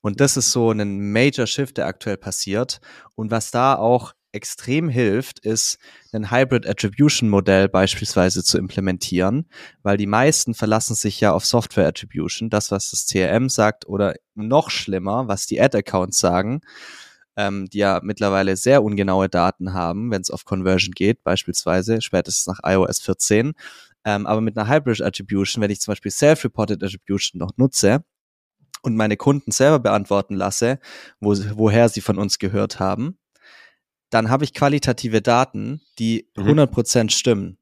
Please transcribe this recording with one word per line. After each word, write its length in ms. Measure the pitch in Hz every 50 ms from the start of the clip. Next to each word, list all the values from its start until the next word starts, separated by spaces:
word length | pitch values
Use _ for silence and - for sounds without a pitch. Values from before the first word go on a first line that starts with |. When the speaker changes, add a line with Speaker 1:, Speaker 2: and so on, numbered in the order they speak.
Speaker 1:
Und 200 | _ 107 101 -
das 160 | 139 139 -
ist 160 | 139 117 - -
so 180 | 127 117 113
ein 420 | 110 107 104 101 98 98 101 101 104
Major 360 | 113 127 143 139 - 123 110
Shift, 300 | - - 139 127 - -
der 80 | 95
aktuell 300 | 82 95 _ - 113 101
passiert. 640 | 95 - 104 92 - - - 95 107 127 - - - _ - - - - - _
Und 160 | - 110 107 113
was 180 | 113 110 -
da 240 | - 120 123 135 135
auch 400 | - 107 113 123 123 117 - - _ _ _
extrem 580 | - 104 - - - - - - 127 151 170 165
hilft, 520 | 127 123 123 107 98 113 135 - - -
ist, 380 | _ 107 110 110 - - - _ _ - - - _ _ -
ein 180 | 110 107 101
Hybrid 340 | 120 123 135 131 131 123 -
Attribution 640 | - 107 - - 104 101 - 143 151 147 - 127 110
Modell 400 | 101 98 90 - 98 95 98 98
beispielsweise 760 | - 92 95 98 - - - - - 95 90 92 87 90 90
zu 120 | - -
implementieren, 920 | - 95 95 - - 98 95 92 92 - - - 90 90 95 110 143 165 _ _ - - - _ _ _
weil 140 | 104 101
die 100 | 101 104
meisten 480 | 101 104 110 131 147 151 - - - 117
verlassen 400 | - - 107 110 110 - - 113
sich 260 | - - 110 98 -
ja 120 | - 104 76
auf 120 | 90 -
Software 440 | - - 120 113 - - - 92 78
Attribution, 600 | 80 - - - - - 78 80 - - 113 113
das, 220 | - 104 - -
was 200 | 101 98 - -
das 160 | - - -
C 140 | - - 101
R 120 | 92 78 80
M 160 | 113 127 131
sagt 400 | - - 110 107 107 _ - -
oder 260 | 98 98 101 98 - - _ _ _
noch 360 | 107 107 110 131 147 156 -
schlimmer, 560 | - - - - 98 95 90 98 104 120 131
was 200 | 113 101 101 -
die 140 | - - -
Ad-Accounts 600 | 113 135 - 107 101 - - 95 92 92 - -
sagen, 400 | - 92 87 90 95 107 127 156 _ - - - - - - - - - _ _ _ _ _
ähm, 320 | - 104 101 101 98 95 92
die 80 | - 101
ja 220 | 101 98 95 92 -
mittlerweile 540 | 98 107 - 107 101 98 98 95 98 95
sehr 280 | 92 - 120 135 143 107
ungenaue 440 | 107 104 98 98 98 92 95 95 95
Daten 440 | - 90 85 92 - _ 90 95 92
haben, 380 | 92 87 85 87 98 113 120 110
wenn's 180 | 95 92 -
auf 140 | - 87 -
Conversion 480 | - 101 95 92 92 92 90 95 98 90
geht, 320 | - 90 101 117 _ _
beispielsweise 760 | - 92 98 - - 87 - - - 82 92 92 107 113 110
spätestens 460 | 110 - - 92 - - - - -
nach 140 | - 95 - - -
I 60 | 95
O 80 | 95 92
S 160 | - - -
vierzehn. 540 | - - 95 _ - - 107 107 117 143 156 _ - - - - - _ _ _ _
Ähm, 200 | 107 104 101 104
aber 140 | - 107 110
mit 160 | 113 110 104
einer 120 | 117 107 107
Hybrid 340 | 135 156 143 131 113 101 -
Attribution, 580 | 101 - - 98 98 101 98 98 92 - - 107
wenn 80 | 101 104
ich 80 | -
zum 100 | - -
Beispiel 220 | 104 - _ 104 -
Self-Reported 680 | - - 147 156 151 - 120 _ - 110 98 107 92
Attribution 600 | - 98 95 95 _ - 98 101 - - _ 90
noch 100 | 85 90 -
nutze 480 | - 127 135 - - - 98 110 143 170 _ _ _ _ _ _ _ _ _ _ _ _ _ - - _
und 120 | 135 117
meine 220 | 110 110 107 104
Kunden 340 | 104 - 143 139 143 - -
selber 300 | 110 - 131 143 156 143
beantworten 560 | 117 110 104 104 98 - 101 98 98 _ 101
lasse, 420 | 95 92 98 101 - - 117 131 135 _ - - - - - _ _
wo, 160 | - 104 104 101 98 104 104
woher 340 | 107 110 110 104 113 120 113
sie 120 | - 113
von 160 | - - 104
uns 220 | 92 104 98 - -
gehört 400 | - 120 101 101 101 101 - -
haben, 400 | 98 95 95 - 117 156 185 _ _ _ _ _ _ - - - - _ _ _ _ _ _ _ _ _
dann 200 | - 113 110 110
habe 140 | 127 135 151
ich 100 | 135 _
qualitative 640 | - 143 143 143 147 - - 123 - - 120 110 110
Daten, 600 | 104 - 120 120 131 - _ 104 104 113 139 151 _ _ _ -
die 320 | 117 113 113 110 - _ _
Speaker 2:
Mhm. 80 | - 101
Speaker 1:
hundert 260 | 120 147 151 147 123
Prozent 420 | - - 113 - - 123 113 107 -
stimmen. 460 | - - 127 117 101 95 90 95 _